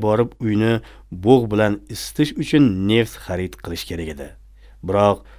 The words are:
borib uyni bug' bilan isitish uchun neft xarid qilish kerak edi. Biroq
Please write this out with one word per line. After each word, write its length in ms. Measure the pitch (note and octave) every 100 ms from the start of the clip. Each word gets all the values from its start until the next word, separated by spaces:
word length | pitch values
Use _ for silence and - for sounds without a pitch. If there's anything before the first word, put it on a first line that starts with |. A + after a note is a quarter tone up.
borib 280 | G#2+ G#2+ A#2+ -
uyni 340 | A#2 G#2 A2 A#2 - - - F#2 F#2+
bug' 200 | C3 A2+
bilan 220 | G#2 G#2+ G#2 -
isitish 420 | G#2+ - - D3 -
uchun 200 | D#3 D#3 C#3 F#2+ G2
neft 280 | A2+ A2+ - -
xarid 280 | F2+ F#2 -
qilish 200 | - E2+ -
kerak 200 | E2+ D#2+ C#2+
edi. 120 | D2 - - - - - F2
Biroq 300 | C#3 G#3 G3 -